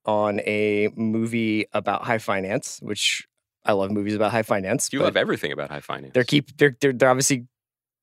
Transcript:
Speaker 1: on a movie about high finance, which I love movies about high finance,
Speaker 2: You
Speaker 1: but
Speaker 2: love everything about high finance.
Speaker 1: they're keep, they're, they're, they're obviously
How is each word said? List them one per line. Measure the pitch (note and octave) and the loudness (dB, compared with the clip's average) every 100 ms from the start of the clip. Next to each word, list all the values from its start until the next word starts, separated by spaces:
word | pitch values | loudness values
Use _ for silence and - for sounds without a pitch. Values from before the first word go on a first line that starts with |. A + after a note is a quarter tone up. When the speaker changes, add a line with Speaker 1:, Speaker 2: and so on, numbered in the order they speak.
| - | -2
Speaker 1:
on | G#2+ G#2+ G#2 | 0 2 0
a | - G#2+ G#2+ G#2 G#2 - | -2 0 2 2 0 -2
movie | A2+ A2 A2+ A#2 A2+ G#2+ G#2 | -2 -2 -2 -2 0 0 -2
about | G#2+ G2+ G2+ - | -4 -2 -2 0
high | A2+ | -2
finance, | - G2+ F#2+ A#2 - - | -2 -4 -2 -4 -6 -12
which | - G#2 - - - _ _ _ - | -10 -4 -2 -2 -8 _ _ _ -2
I | |
love | G2+ G2 | 0 0
movies | G#2 G2+ G#2 | -2 -2 0
about | G#2 | 0
high | A2+ A2 | 0 0
finance, | G#2+ F#2+ C3 - | -2 0 -2 -2
Speaker 2:
You | C3+ | 0
Speaker 1:
but | - | 0
Speaker 2:
love | - | 2
everything | G#3 D3 D#2 | 0 -2 -4
about | C#2 C#2+ | -6 -8
high | D2 | -8
finance. | - C2+ C2+ B2+ | -10 -10 -2 0
Speaker 1:
they're | B2 | 2
keep, | D3 - - | 2 0 2
they're, | C#3+ B2 | 2 4
they're, | C#3 | 0
they're | B2 C3 | 4 4
obviously | B2+ C3+ C3 B2 _ _ _ _ _ | 4 2 0 -4 _ _ _ _ _